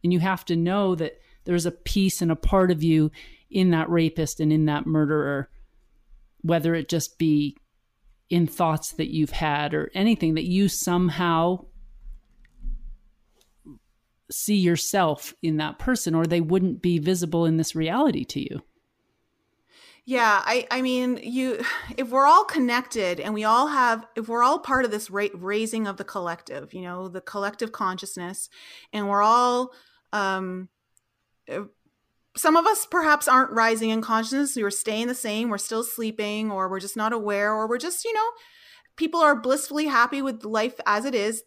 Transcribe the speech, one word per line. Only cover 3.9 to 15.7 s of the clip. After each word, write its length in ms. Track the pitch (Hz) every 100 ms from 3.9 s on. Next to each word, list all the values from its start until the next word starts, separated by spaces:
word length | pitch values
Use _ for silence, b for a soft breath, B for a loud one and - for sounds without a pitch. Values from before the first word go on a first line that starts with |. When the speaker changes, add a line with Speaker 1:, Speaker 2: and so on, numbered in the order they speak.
Speaker 1:
rapist 480 | 170 160 160 156 -
and 140 | 156
in 140 | 156 151
that 200 | 147 156
murderer, 640 | 156 147 151 143 139 135 - - _ _ _ _ - _ _
whether 340 | 160 170 156
it 140 | 165 139
just 300 | 165 - _
be 380 | 165 151 147 - _ _ _ _ _ _ _
in 160 | 175 165
thoughts 460 | - 170 156 -
that 200 | - 156
you've 180 | 160 151
had 440 | - 156 147 147
or 160 | 151 151
anything, 420 | 190 208 226 165
that 100 | 160
you 240 | 175 180 202
somehow 960 | - - 175 180 147 175 165 170 185 - - - - - - _ _ _ _ - - - - _ _ _ _ _ _ - 123 _ _ _ _ _
see 260 | - - 208
yourself 800 | 180 165 - 202 170 147 - -
in 140 | 165 156
that 220 | 151